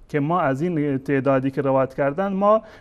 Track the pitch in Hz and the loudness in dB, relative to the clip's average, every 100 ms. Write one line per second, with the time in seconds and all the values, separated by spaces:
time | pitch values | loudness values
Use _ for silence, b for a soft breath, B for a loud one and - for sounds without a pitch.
0 | - 151 143 180 151 135 175 160 147 135 | -6 -4 -2 0 0 0 -2 -2 -2 -2
1 | 139 139 131 135 135 135 147 135 131 - | -2 0 2 0 0 -2 0 2 0 0
2 | 139 143 196 190 202 220 220 B | -2 -2 -4 0 2 2 0 B